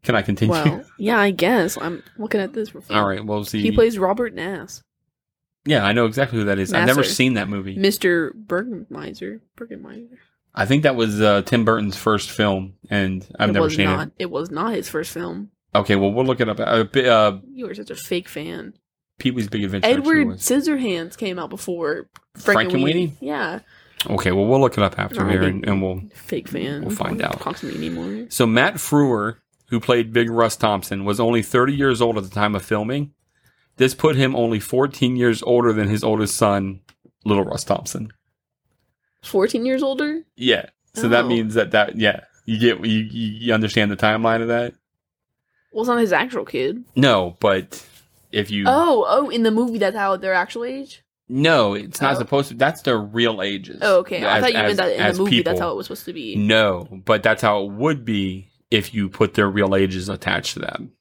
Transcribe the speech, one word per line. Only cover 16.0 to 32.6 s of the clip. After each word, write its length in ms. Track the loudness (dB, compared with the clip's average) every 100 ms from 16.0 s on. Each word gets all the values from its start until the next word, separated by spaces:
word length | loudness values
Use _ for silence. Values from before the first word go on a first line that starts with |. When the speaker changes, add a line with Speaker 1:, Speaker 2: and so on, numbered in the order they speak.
| 4
Speaker 1:
we'll 120 | 2
look 160 | 0 2
it 80 | 0
up. 120 | 0
Uh, 240 | 2 2
bi-, 160 | 2 2
uh, 360 | 6 6 6 2 -14
Speaker 2:
You 160 | -12 -12
are 60 |
such 160 | -12 -14
a 60 | -14
fake 320 | -6 -6 -6
fan. 460 | -12 -10 -12 -14 -20 _ _ _ _
Speaker 1:
Pee-wee's 300 | -4 -2 -4
Big 160 | -4
Adventure, 240 | -4 0 0
I'm 60 | 2
sure 80 | 2
Speaker 2:
Edward 120 | 2 2
Speaker 1:
was. 120 | -2
Speaker 2:
Scissorhands 760 | -2 0 0 -2 -2 -4 -8 -8
came 200 | -8 -6
out 120 | -10
before 580 | -10 -8 -6 -4 -6 -10 -20 _ -4
Speaker 1:
Frankenweenie? 320 | 2 2 2
Speaker 2:
Frankenweenie. 420 | 0 0 0 -2 -6
Yeah. 380 | -8 -6 -6 -8 _ _ _ -16 -6
Speaker 1:
Okay, 220 | -2 0
well, 160 | 2 4
we'll 140 | 4
look 180 | 4 2
it 60 |
up 140 | 0 0
after 220 | -6 -2
Speaker 2:
All 60 | 0
right, 60 |
Speaker 1:
here, 80 | 2
Speaker 2:
big 140 | 2
Speaker 1:
and, 140 | 0 -2
and 140 | -2
we'll 200 | -2 -4 -10
Speaker 2:
fake 340 | -18 -8 -8 -6
fan. 340 | -8 -6 -6
Speaker 1:
we'll 120 | -8
find 240 | -6 -4 -4
Speaker 2:
Don't 100 | -4
Speaker 1:
out. 60 | -4
Speaker 2:
talk 160 | -8 -8
to 100 | -10
me 80 |
anymore. 520 | -8 -8 -8 -8 -10 -10
Speaker 1:
So 160 | 0 2
Matt 280 | 4 2
Frewer, 640 | 0 0 2 4 2 -4 -8 _ _ _
who 120 | -4
played 320 | 2 2 4
Big 180 | 2 2
Russ 240 | 2 2 2
Thompson, 480 | 0 0 -4 -6
was 140 | -2 0
only 240 | 2 2
thirty 320 | 2 2 2
years 260 | 2 0 2
old 160 | 0 0
at 60 |
the 60 | -4
time 240 | -2 0
of 80 | -2